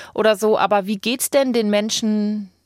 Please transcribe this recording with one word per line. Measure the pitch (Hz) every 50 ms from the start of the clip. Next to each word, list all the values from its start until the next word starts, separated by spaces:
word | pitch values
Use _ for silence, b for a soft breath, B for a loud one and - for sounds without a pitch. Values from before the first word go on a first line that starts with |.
| B B B
oder | - 214 220 214
so. | 196 214 214 214 -
Aber | - 190 208 202 190
wie | 196 214
geht's | 196 - 220 247 277 - -
denn | - 277 277 262 233
den | 240 214 208
Menschen, | 208 208 208 220 - - 233 214 214 214 208 208 214 214 202 185 _ _ _